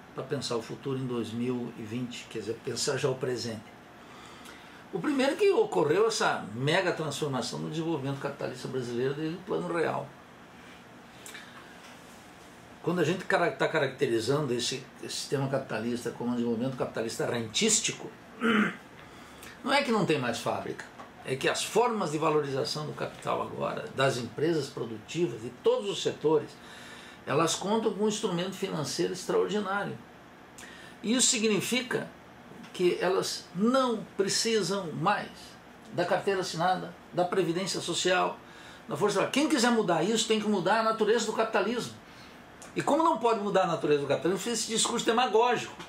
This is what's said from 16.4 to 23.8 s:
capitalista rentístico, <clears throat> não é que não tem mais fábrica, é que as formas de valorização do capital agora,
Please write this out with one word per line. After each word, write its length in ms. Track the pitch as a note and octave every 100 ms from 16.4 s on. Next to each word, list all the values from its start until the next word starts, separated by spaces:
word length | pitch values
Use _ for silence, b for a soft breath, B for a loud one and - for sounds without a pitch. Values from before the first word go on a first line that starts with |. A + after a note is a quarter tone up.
| A#2+ A2 C3 C3
capitalista 480 | B2 A#2+ A2+ -
rentístico, 840 | C#3 A#2+ A2 - A3 - - - -
<clears throat> 1500 | - - - A#3 G#3+ F#3+ - - - - - - - - -
não 100 | -
é 100 | C#4+
que 100 | A#3
não 140 | G#3+ E3
tem 120 | D3
mais 200 | B2 A#2
fábrica, 480 | A#2+ G2+ F#2+ - - - - - -
é 100 | C3+
que 100 | D#3+
as 160 | B2
formas 500 | - G3 A#3+ G#3+ E3+
de 60 | D3+
valorização 680 | D#3+ D3+ C#3 C3+ - D#3 D3
do 80 |
capital 480 | C3+ C#3 - - -
agora, 420 | A2+ - C#2+ -